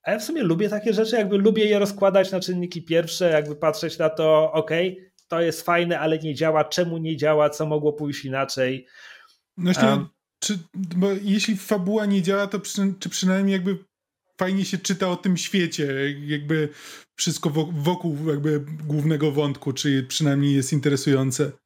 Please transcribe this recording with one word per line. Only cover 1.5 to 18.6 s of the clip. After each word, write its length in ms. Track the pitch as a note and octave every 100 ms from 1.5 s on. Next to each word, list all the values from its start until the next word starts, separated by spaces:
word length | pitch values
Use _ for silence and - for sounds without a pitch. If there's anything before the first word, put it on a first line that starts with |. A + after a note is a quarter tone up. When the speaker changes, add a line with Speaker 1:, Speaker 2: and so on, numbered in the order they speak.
| A3
Speaker 1:
je 140 | G#3 G3+
rozkładać 540 | G3+ - G3 F#3+ F#3+
na 80 | F#3
czynniki 420 | F#3 F3+ F3 E3+
pierwsze, 460 | - E3 E3 - F3
jakby 260 | D#3 D3 D3
patrzeć 420 | D#3+ D3+ E3 -
na 120 | D#3
to, 420 | D#3+ D#3 D#3 D#3
okej, 580 | D#3 D#3 E3 F#3 F#3 - _ _
to 120 | E3
jest 220 | E3+ D#3+
fajne, 380 | - E3+ F3 D#3+
ale 180 | D#3 D#3
nie 160 | D#3
działa, 300 | C3+ D#3+ D#3
czemu 340 | D3+ - E3+ E3
nie 180 | D#3+ D3+
działa, 340 | D3+ D3+ D3+
co 160 | D3 D#3
mogło 260 | D3+ D3
pójść 320 | D3 D3 C#3
inaczej. 600 | C#3 C3 C3+ - B2+ C3 - - - - _ _ _ -
Speaker 2:
No 80 | F3
właśnie, 160 | F3+ C3+
Speaker 1:
Em. 200 | C#3 - _ _ _
Speaker 2:
czy, 200 | - G3+ E3
bo 320 | - F3 F3 G3 G3
jeśli 340 | G3+ G3+ G#3 F#3+
fabuła 500 | - G#3 F3+ G#3+ G#3
nie 160 | G3
działa, 240 | F3 G3 G3
to 120 | G3+
przy-, 340 | - - G3 F#3+
czy 80 | F#3
przynajmniej 440 | - F#3 F#3+ G3
jakby 260 | F#3+ F3+ F#3 - _ _ _ _ -
fajnie 260 | F#3 G3
się 140 | F#3 F#3
czyta 300 | - F#3 F#3
o 60 | F3+
tym 200 | F#3 F3
świecie, 760 | - G3 E3+ E3 C#3+ C3+ C#3+ C#3+ D3
jakby 420 | D3 D3 D#3+ D3 - - - -
wszystko 360 | - - - D#3+
wo-, 200 | D3+ D#3
wokół 440 | D#3+ D3 F3+ F3 C#3+ D#3+
jakby 320 | C#3+ D3 D3